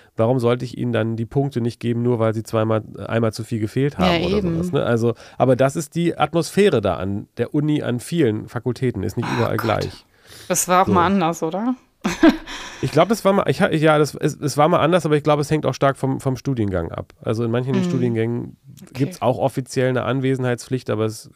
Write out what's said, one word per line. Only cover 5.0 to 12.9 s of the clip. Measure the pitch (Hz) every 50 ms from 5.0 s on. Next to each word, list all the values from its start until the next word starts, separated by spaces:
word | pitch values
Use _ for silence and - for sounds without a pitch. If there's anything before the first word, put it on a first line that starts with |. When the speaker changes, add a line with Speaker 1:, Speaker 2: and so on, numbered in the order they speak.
| 117 117 - - - - - -
Speaker 1:
aber | 123 127 127
das | 113 131 143 -
ist | 165 151 - -
die | 170 170 170 - -
Atmosphäre | 151 143 - 170 156 - - 190 208 196 151 110
da | 98 95 80 65
an | 92 98 98 107 - _ - -
der | 120 - -
Uni, | 151 147 151 151 143
an | - 120 123 120
vielen | - - 170 170 143 110 104 107 107 -
Fakultäten, | - 120 - 123 117 - 131 123 - 95
ist | 95 98 -
nicht | 120 - -
Speaker 2:
Oh | 131 120
Speaker 1:
überall | 113 101 -
Speaker 2:
Gott. | 113 - 113 104 95
Speaker 1:
gleich. | 95 95 - - _ _ _ _ _ - - - -
Speaker 2:
Das | - 180 - - 175
war | 180 180
auch | 190 -
Speaker 1:
So. |
Speaker 2:
mal | 190 175 165
anders, | 185 196 196 165 165 165 -
oder? | 165 160 180 190 226 254 254 - _ _ _ _ -
<laughs> | 180 170 - 330 320 - - - - - - - - - -
Speaker 1:
Ich | 135 131